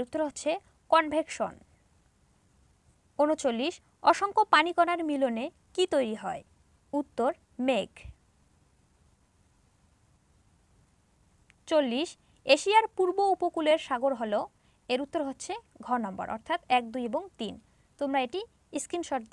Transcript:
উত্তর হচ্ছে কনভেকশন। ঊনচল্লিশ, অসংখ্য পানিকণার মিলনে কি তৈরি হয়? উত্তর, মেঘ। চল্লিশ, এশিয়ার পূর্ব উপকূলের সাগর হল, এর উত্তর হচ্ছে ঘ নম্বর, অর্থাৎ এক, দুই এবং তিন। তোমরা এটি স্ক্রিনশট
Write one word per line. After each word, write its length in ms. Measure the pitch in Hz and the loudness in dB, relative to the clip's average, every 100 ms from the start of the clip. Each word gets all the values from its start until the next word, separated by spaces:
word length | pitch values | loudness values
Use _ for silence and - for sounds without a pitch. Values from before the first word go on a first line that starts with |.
| 247 | -2
উত্তর 160 | 311 302 | -2 -4
হচ্ছে 240 | - 294 370 - _ - | -4 -4 -4 -6 _ 2
কনভেকশন। 640 | 320 311 302 311 - 196 - - _ _ _ _ _ _ _ _ _ _ _ _ _ _ - | 4 4 0 -2 -4 -6 -8 -20 _ _ _ _ _ _ _ _ _ _ _ _ _ _ 0
ঊনচল্লিশ, 520 | 294 302 269 226 285 - _ _ - | 0 2 0 -2 -4 -6 _ _ 2
অসংখ্য 320 | 330 403 415 415 | 4 2 0 4
পানিকণার 480 | - 339 349 339 349 320 | 4 4 2 2 0 -2
মিলনে 360 | 285 269 226 285 - _ - | 0 0 -2 -6 -10 _ -2
কি 80 | 370 | 0
তৈরি 220 | 294 233 214 | 2 0 -4
হয়? 180 | 190 151 - _ _ _ _ 285 | -8 -10 -12 _ _ _ _ -6
উত্তর, 300 | 285 - 240 339 _ - 254 | -4 -2 -2 -2 _ -6 -2
মেঘ। 240 | 233 - - - - _ _ _ _ _ _ _ _ _ _ _ _ _ _ _ _ _ _ _ _ _ _ _ _ _ _ _ _ _ _ _ _ _ _ - | -2 -2 -10 -20 -20 _ _ _ _ _ _ _ _ _ _ _ _ _ _ _ _ _ _ _ _ _ _ _ _ _ _ _ _ _ _ _ _ _ _ 0
চল্লিশ, 400 | 311 269 240 339 - _ _ - | 2 2 0 -4 -8 _ _ 2
এশিয়ার 400 | 285 392 440 440 - | 4 4 4 4 2
পূর্ব 200 | 370 370 392 370 | 0 2 2 2
উপকূলের 440 | 349 330 302 311 - | 0 0 2 2 0
সাগর 260 | 254 269 240 | -2 0 -2
হল, 120 | 226 208 339 _ _ _ - | -2 -2 -4 _ _ _ -4
এর 60 | 254 285 | -4 -2
উত্তর 160 | 330 277 | -4 -4
হচ্ছে 260 | 269 - 415 - - 226 | -6 -8 -10 -12 -16 -4
ঘ 20 | 247 208 | -4 -4
নম্বর, 200 | 190 190 220 | -6 -8 -8
অর্থাৎ 240 | - 339 - 247 | -4 -6 0 0
এক, 60 | 233 | 0
দুই 100 | 254 240 | -6 -4
এবং 120 | 262 381 - | -4 -6 -8
তিন। 140 | 208 214 - _ _ - | -10 -10 -18 _ _ -8
তোমরা 200 | 285 277 247 | -4 -2 -2
এটি 140 | 359 466 _ _ 294 | -6 -10 _ _ -10
স্ক্রিনশট 420 | - 349 - 269 220 | -6 -6 -4 -6 -6